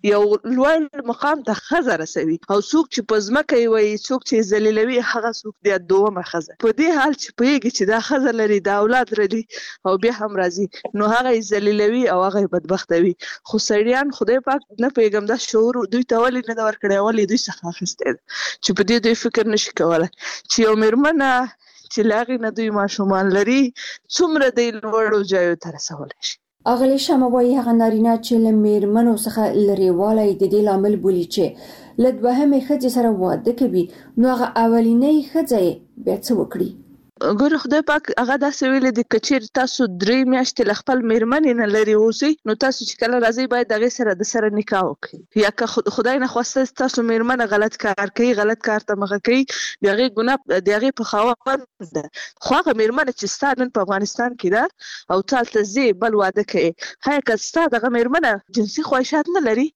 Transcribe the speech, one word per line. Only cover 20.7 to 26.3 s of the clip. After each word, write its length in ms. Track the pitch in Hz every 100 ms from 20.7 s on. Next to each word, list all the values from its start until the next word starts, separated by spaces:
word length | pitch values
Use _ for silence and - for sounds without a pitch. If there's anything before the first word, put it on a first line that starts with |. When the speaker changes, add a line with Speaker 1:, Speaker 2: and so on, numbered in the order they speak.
| 214
Speaker 1:
مېرمنه 560 | 220 233 285 320 269 254 247 - _ - -
چې 80 | -
له 160 | 220 214
هغې 160 | 233 247
نه 80 | 226
دوی 200 | 220 220
ماشومان 600 | 208 202 - 196 190 196 190
لري، 260 | 202 262 262 - - - _ -
څومره 320 | 349 311 269 247
دوی 120 | 240
لوړو 480 | 220 214 220 220 214 196
ځایو 240 | 190 175 170
ته 200 | 170 143
رسولی 440 | - 147 147 -
شي. 160 | -